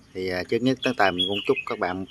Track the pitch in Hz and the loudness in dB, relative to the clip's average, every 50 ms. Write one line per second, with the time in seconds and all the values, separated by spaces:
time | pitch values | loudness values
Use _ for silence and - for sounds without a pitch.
0 | - - - 95 92 92 90 90 87 - 117 113 120 131 131 - - 131 120 - | -20 -14 -8 -6 -4 -2 -2 -2 -2 0 0 2 2 2 2 2 0 -2 2 4
1 | 104 95 90 87 90 95 101 101 - - 131 - - - 117 107 101 90 90 95 | 4 4 4 2 0 0 -2 -2 0 0 0 0 0 -6 -4 -2 -2 -2 -2 -4
2 | 95 - | -6 -8